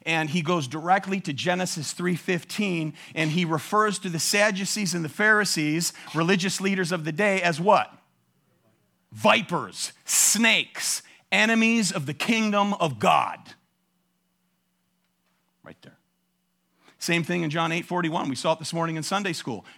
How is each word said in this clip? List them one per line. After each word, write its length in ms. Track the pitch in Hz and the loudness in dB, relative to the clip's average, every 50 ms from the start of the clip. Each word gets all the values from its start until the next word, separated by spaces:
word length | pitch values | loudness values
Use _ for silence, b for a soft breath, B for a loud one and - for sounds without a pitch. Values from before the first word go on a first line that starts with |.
| - | -4
and 240 | 160 165 160 160 151 | -2 0 0 0 0
he 120 | 139 180 | 0 0
goes 260 | 151 165 180 170 139 | 0 2 0 0 0
directly 540 | 123 151 160 160 175 190 202 190 190 190 196 | -4 -6 -4 0 2 2 2 2 -2 -4 -4
to 100 | - - | -4 -6
Genesis 640 | 143 113 117 175 180 180 185 175 - 165 139 - - | -6 -4 -2 0 0 0 -2 -4 -4 -6 -8 -8 -6
three 220 | - 175 180 180 | -4 -2 -2 -2
fifteen, 800 | - - - 180 165 - - - - 208 196 175 165 156 151 B B B B B | -2 -2 -2 -4 -4 -4 -6 -4 -4 -2 -2 -2 -2 -4 -6 B B B B B
and 160 | - 156 156 | -2 -2 0
he 140 | 151 180 175 | 0 0 0
refers 540 | 156 160 139 - - 202 214 214 214 190 - | 0 0 -2 -2 0 2 2 2 2 0 -2
to 100 | - 185 | -4 -6
the 100 | 165 156 | -4 -2
Sadducees 760 | - - 202 202 208 220 196 190 196 - - 214 202 160 175 | 0 0 2 4 4 2 2 0 -4 -4 -4 -2 -2 -2 -2
and 120 | 175 160 | -4 -6
the 40 | 143 | -6
Pharisees, 840 | - - 208 220 214 214 208 - - 165 151 151 151 170 170 - B B B B - | -2 2 4 4 4 4 4 2 0 0 0 0 0 0 -2 -4 B B B B -2
religious 460 | 156 165 175 202 175 180 185 - - | 0 2 4 4 2 2 0 -2 -2
leaders 320 | 185 196 196 190 180 156 | 0 0 0 0 0 0
of 140 | 185 170 151 | -2 -2 -4
the 80 | 160 151 | -4 -2
day, 280 | 170 208 208 190 190 | 2 2 2 2 2
as 200 | 175 175 160 147 | 2 0 0 2
what? 320 | 175 208 202 123 - - - - _ _ _ _ _ _ _ _ _ _ _ _ _ _ _ _ _ _ _ _ _ _ 107 | 4 4 4 4 2 0 -6 -16 _ _ _ _ _ _ _ _ _ _ _ _ _ _ _ _ _ _ _ _ _ _ -6
Vipers, 800 | 107 107 208 220 226 185 - 175 147 113 92 - - - - - _ _ | 0 4 4 4 4 2 -2 -4 -4 -4 -6 -8 -8 -10 -10 -10 _ _
snakes, 1000 | - - - - - - 202 233 226 214 170 117 - - - - - - - b b b b b _ | -2 0 2 2 4 4 4 4 4 4 2 0 -4 -8 -6 -4 -4 -4 -6 b b b b b _
enemies 580 | 190 202 214 220 226 226 226 226 226 233 208 170 | 2 2 4 4 4 4 4 4 4 2 0 0
of 160 | 180 185 135 | -2 -4 -4
the 80 | 143 143 | -6 -6
kingdom 600 | - - - 233 220 220 214 202 202 202 202 202 | -4 -2 0 0 0 0 2 2 2 2 0 0
of 260 | - 175 156 123 101 | 0 -2 -2 -2 0
God. 400 | 185 175 156 143 117 95 78 - - - - - _ _ _ _ _ _ _ _ _ _ _ _ _ _ _ _ _ _ _ _ _ _ _ _ _ _ _ _ _ _ _ _ _ _ _ _ _ _ _ _ - | 2 4 4 4 2 0 -4 -10 -16 -20 -20 -20 _ _ _ _ _ _ _ _ _ _ _ _ _ _ _ _ _ _ _ _ _ _ _ _ _ _ _ _ _ _ _ _ _ _ _ _ _ _ _ _ -20
Right 180 | - - - | -20 -20 -20
there. 140 | - - - _ _ _ _ _ _ _ _ _ _ _ _ _ _ _ b b b b b | -20 -20 -20 _ _ _ _ _ _ _ _ _ _ _ _ _ _ _ b b b b b
Same 260 | b - - 170 170 156 | b -2 0 0 0 0
thing 200 | 175 175 175 165 | 0 -2 -2 -2
in 60 | 151 | -2
John 220 | 147 170 165 160 | 0 0 0 0
eight 140 | 165 170 170 | -2 -4 -4
forty-one. 420 | - 175 175 175 160 165 170 - | -4 -2 -2 -2 -2 -2 -2 -4
We 80 | 131 131 | -4 -4
saw 180 | - - 165 156 | -2 0 0 0
it 60 | - | 0
this 140 | 156 - 170 | -4 -6 -4
morning 240 | 165 165 165 160 | -2 -2 -2 -4
in 60 | 160 147 | -4 -4
Sunday 280 | - 190 202 202 190 | -2 -2 -2 -2 -2
school. 340 | 160 - - 143 113 90 B B B | -4 -6 -6 -8 -8 -10 B B B